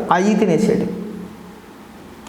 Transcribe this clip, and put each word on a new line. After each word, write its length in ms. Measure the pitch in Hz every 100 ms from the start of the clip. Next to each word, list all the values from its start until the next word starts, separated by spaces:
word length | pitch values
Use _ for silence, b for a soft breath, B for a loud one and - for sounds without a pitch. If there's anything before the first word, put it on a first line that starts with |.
| -
అవి 220 | 175 202
తినేసాడు. 680 | 220 202 156 - - - - - - - - - - - - - - - -